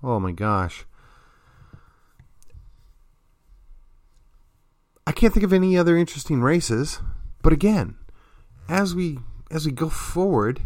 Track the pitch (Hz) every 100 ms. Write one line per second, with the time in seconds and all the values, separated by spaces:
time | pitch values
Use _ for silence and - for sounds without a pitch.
0 | 131 113 92 87 107 101 90 - - -
1 | - - _ _ _ - - - - _
2 | _ _ - - - - - - _ _
3 | _ _ _ _ _ - - - - _
4 | _ _ _ _ _ _ _ _ _ _
5 | - - 233 214 202 185 185 180 170 170
6 | 170 - - 139 123 170 - 113 151 -
7 | - - - - - 151 208 208 110 -
8 | - - _ - - - - 180 196 175
9 | 175 135 120 - - 156 151 127 160 -
10 | - 170 196 135 104 131